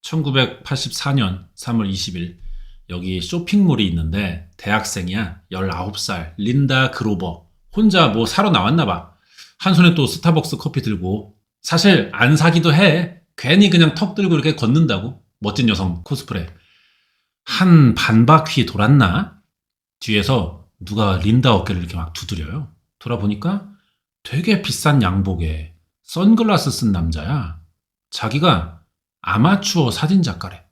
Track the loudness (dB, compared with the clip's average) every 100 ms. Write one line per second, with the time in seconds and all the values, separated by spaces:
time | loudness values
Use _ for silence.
0 | -6 -4 0 0 0 -2 -6 -6 -6 -6
1 | -2 0 0 -4 -12 _ -4 -2 -2 -4
2 | -6 -8 -10 -10 -12 -12 -14 -20 _ -10
3 | -6 -6 -4 -6 0 2 4 2 2 0
4 | -2 -2 -4 -6 -14 _ -2 -2 -2 -6
5 | -6 -6 -6 -10 _ -8 -6 -6 -8 -8
6 | -8 -8 -8 -6 -2 0 2 2 0 -2
7 | -4 -2 -4 -10 _ _ _ 2 2 4
8 | 4 2 -2 0 2 2 2 2 0 -4
9 | -8 _ _ _ -20 _ 0 4 4 4
10 | -2 -2 0 0 -2 -8 -6 -6 -4 -6
11 | -4 -6 -8 _ _ _ -4 2 4 4
12 | 2 0 2 4 4 4 2 4 4 2
13 | -2 -8 _ -10 0 4 6 6 4 2
14 | -4 -2 0 0 0 0 0 2 2 0
15 | -6 -12 _ _ -6 0 0 0 -2 -6
16 | -8 -10 -8 -10 -10 -14 _ _ _ _
17 | _ _ _ _ -10 0 6 8 6 4
18 | 2 4 6 4 4 -2 -2 -2 2 4
19 | 4 0 -4 -12 _ _ _ _ _ _
20 | -4 -2 0 -2 -2 -10 -20 _ -8 -2
21 | 0 0 2 2 4 2 0 -6 -6 -8
22 | -10 -12 -10 -8 -8 -10 -12 _ _ _
23 | -8 -4 -2 -2 -4 -4 -8 -20 _ _
24 | _ _ -8 -4 0 0 -2 -2 2 4
25 | 2 0 -2 -2 -4 -6 -10 _ _ _
26 | _ 0 4 4 4 0 -2 -2 -2 0
27 | -2 -4 -4 -6 -6 -12 _ _ _ _
28 | _ -8 -4 0 2 2 -2 -14 _ _
29 | _ _ -4 0 2 2 0 -2 -2 -2
30 | 0 0 0 -4 -12 -16 _